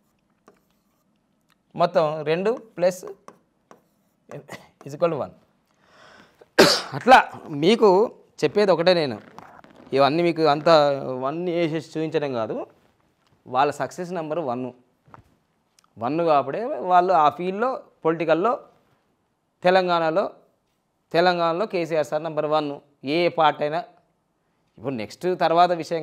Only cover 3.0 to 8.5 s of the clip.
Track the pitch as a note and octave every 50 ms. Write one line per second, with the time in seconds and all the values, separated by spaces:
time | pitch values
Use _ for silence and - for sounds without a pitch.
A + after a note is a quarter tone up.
3 | - - - - _ - - _ _ _ _ _ _ _ - _ _ _ _ _
4 | _ _ _ _ _ - - D#3 - - - - - _ _ _ - C#3 D3 D3
5 | F3 E3+ D#3 B2+ G2+ F#2 - _ _ _ _ _ _ _ _ _ _ _ _ _
6 | - - - - - _ _ _ - _ _ - - - - - - - C3+ C3+
7 | - A#3+ B3+ G#3+ - - - - - - D3+ C#3+ D#3+ G3 A#3 - A3+ G3 F3+ G3
8 | A#3+ - - - _ _ _ - D3+ C#3